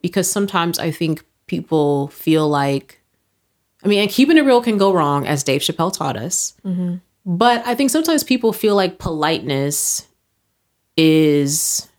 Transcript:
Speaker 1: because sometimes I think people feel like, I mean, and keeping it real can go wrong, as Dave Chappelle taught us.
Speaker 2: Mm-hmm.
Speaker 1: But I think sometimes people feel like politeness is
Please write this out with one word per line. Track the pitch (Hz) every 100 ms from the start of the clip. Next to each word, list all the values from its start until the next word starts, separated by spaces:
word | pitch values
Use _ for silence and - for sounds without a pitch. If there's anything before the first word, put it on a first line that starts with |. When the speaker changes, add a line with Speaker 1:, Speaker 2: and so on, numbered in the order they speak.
Speaker 1:
because | 180 196 175
sometimes | 208 202 180 170 160
I | 165
think | 147 165 156 _ _ -
people | 170 - 160 143 143 143
feel | - - 156 151
like, | 143 139 139 - _ _ _ _ _ _ _ _ _
I | 196
mean, | 202
and | 208
keeping | - 269 311
it |
real | 277 240
can | 240 208
go | 196
wrong, | 180 143 143 139
as | 147
Dave | 143 139
Chappelle | - 165 170
taught | - 147 113
us. | 135 - - _ 190
Speaker 2:
Mm-hmm. | 180 180 180 _ _ 196
Speaker 1:
But | 175 240 233 240
I | 240
think | 277
sometimes | 311 330 302
people | - 254 226
feel | 214 214 202
like | 185 185
politeness | - 156 151 165 123 139 143 147 - - - _ _ _ _ _ _ _ _ -
is | 160 156 156 147 143 151 - - -